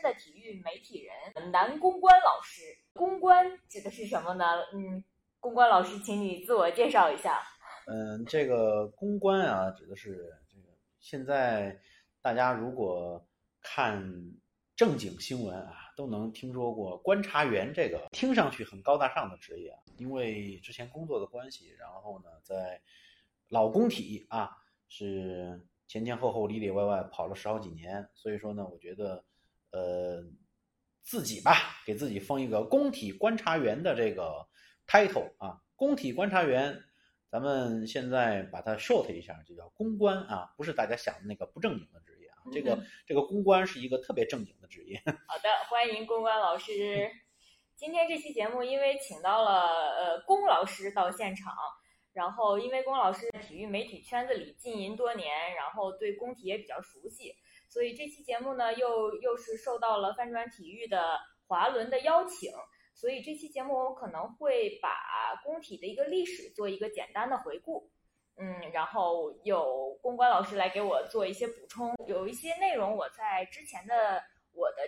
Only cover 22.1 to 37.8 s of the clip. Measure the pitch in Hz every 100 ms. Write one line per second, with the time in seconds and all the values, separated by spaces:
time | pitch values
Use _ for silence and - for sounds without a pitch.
22.1 | 95 87 82 - 95 92 90 _ - -
23.1 | _ _ _ - 113 110 131 240 - 101
24.1 | 104 - 113 101 - _ _ _ - 101
25.1 | 95 92 90 90 90 - _ - 110 117
26.1 | 117 127 110 104 107 104 98 101 98 90
27.1 | - 85 95 104 110 98 80 85 101 101
28.1 | _ 110 104 107 104 196 85 87 95 101
29.1 | 92 - _ _ _ _ 92 90 90 90
30.1 | 87 87 - _ _ _ _ _ _ -
31.1 | 240 120 107 - 165 - - - 107 143
32.1 | 98 - 139 127 107 110 277 285 - 214
33.1 | - 214 226 - 165 120 120 175 123 113
34.1 | 92 82 73 - _ - _ - 202 196
35.1 | - - - 98 - _ - 277 269 131
36.1 | 123 196 185 160 127 143 139 - _ _
37.1 | _ _ 113 139 135 120 113